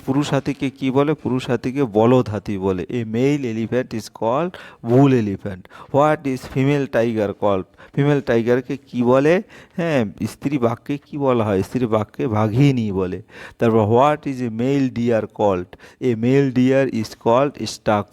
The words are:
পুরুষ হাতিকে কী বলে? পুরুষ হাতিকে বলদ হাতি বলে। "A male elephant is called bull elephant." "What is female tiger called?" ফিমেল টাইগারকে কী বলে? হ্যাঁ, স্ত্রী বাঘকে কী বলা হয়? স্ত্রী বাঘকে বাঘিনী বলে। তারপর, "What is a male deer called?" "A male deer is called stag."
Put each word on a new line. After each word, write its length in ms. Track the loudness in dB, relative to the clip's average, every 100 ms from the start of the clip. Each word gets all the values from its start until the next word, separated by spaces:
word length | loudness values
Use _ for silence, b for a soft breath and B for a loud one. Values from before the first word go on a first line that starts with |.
| -2
পুরুষ 260 | -4 -2
হাতিকে 380 | -2 -4 -6 -6
কী 200 | -6 -2
বলে? 240 | 0 0
পুরুষ 360 | -2 -4 -4 -4
হাতিকে 340 | -4 -4 -4
বলদ 440 | -2 2 4 4 2
হাতি 300 | -4 -6 -4
বলে। 280 | -2 -2 -4
"A 140 | -6
male 380 | -4 -2 0 0
elephant 560 | -4 -6 -4 -4 -4 -8
is 40 |
called 460 | -12 -6 -2 -2 -4 -8 B B 0
bull 220 | 4 6
elephant." 500 | 4 0 -6 -10 -14 -18 B B 2
"What 220 | 2 2
is 140 | -4 -6 -6
female 320 | -2 0 0 0
tiger 360 | 0 0 0 -2
called?" 360 | -2 0 0 -4 _ B
ফিমেল 260 | -2 0 0
টাইগারকে 560 | 0 0 2 0 -2 -10
কী 260 | _ -2
বলে? 400 | 2 4 4 0 -2 B B -6
হ্যাঁ, 280 | -2 0 -2 -4 -8
স্ত্রী 300 | -6 -4 0
বাঘকে 400 | -2 -2 -8 -10
কী 200 | -8 -4
বলা 260 | 0 0
হয়? 180 | 2 0
স্ত্রী 240 | 0 -2 0
বাঘকে 400 | 0 -2 -6 -4
বাঘিনী 680 | 0 0 4 4 2 -2
বলে। 300 | -2 -4 -6 -12 B B B
তারপর, 200 | 2 4
"What 560 | 4 4 4 2 -4
is 80 | -6
a 80 | -6 -2
male 320 | 0 0 0 -2
deer 280 | 0 0 -2
called?" 500 | 0 0 0 -4 -14 B B
"A 120 | -2
male 420 | 0 2 2 2 2
deer 440 | 2 4 2 -2
is 80 | -6 -4 0
called 400 | 2 2 -4 -10
stag." 380 | -6 -2 0 -2